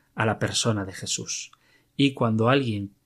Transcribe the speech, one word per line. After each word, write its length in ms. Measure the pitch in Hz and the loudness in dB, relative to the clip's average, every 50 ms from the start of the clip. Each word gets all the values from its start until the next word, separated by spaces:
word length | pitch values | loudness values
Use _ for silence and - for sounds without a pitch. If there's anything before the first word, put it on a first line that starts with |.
| _ _ _ | _ _ _
a 120 | - 110 | 0 0
la 120 | 113 - - | 0 2 0
persona 460 | 110 104 - - - 117 107 101 95 | -2 -2 -2 0 0 0 0 0 -4
de 80 | 95 | -6
Jesús. 600 | 95 - 104 - - - 113 - - - - - - _ _ _ _ _ _ _ _ | -8 -10 -6 -6 -6 -6 -6 -8 -8 -10 -10 -14 -18 _ _ _ _ _ _ _ _
Y 180 | - 139 139 135 | 2 2 2 2
cuando 340 | - 123 113 110 110 110 120 | 2 0 2 2 4 4 4
alguien 460 | 135 143 131 117 104 101 98 98 - _ _ | 4 4 2 0 -2 -4 -6 -8 -10 _ _